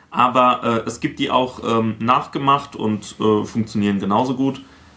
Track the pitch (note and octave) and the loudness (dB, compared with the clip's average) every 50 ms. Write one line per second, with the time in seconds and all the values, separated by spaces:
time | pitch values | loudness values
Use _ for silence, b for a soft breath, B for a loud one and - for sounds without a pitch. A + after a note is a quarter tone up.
0 | b b - - B2 B2 A#2+ B2+ B2 B2 A#2+ - - A#2+ A2+ A2+ - A2+ - - | b b 0 2 2 4 4 4 4 4 4 2 0 0 0 0 -2 -4 -6 -6
1 | - D3 - - C#3 C#3 C3 B2+ B2+ B2+ - - - A2+ A2+ A2+ A2+ A2 A2 - | -6 -6 -4 -4 -2 0 0 0 0 -2 -4 -6 -4 0 0 0 0 -2 -2 -2
2 | A2+ A#2+ C3 C#3+ - - - D3+ C#3 C#3 C#3 C#3 - - - - G#2+ G#2+ G#2+ G2+ | 0 2 2 2 0 -4 -6 -2 2 2 2 2 0 -6 -8 -4 -2 -2 -2 -2
3 | - - - - A2 A2 G#2+ G#2 G#2 - - A#2 A2 - - G#2+ G2+ G#2 G2+ G2 | -6 -10 -6 0 2 2 2 2 0 -2 -4 -4 -4 -2 -2 0 0 0 0 0
4 | G2 G2 G2+ A2+ B2+ C3+ B2+ B2+ C3+ C3+ C3+ - B B B B B B B | 0 0 2 2 2 0 0 -2 -2 -2 -2 -6 B B B B B B B